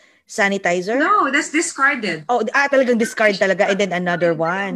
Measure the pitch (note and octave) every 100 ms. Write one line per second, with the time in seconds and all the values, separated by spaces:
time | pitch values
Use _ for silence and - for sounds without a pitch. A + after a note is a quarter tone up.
0 | _ _ _ - G3 G3 F#3+ F3+ F3+ B3
1 | E4+ G4+ C#4+ C#4 - D4+ - - C#4 C#4+
2 | G#3 D#3+ D3+ A#3+ A3 C4+ C#4 C4+ B3 A#3
3 | A3 - G#3+ G3 F#3+ F#3 F#3 G3 G3+ F3
4 | F3+ F3 E3+ D#3+ E3 F#3+ G3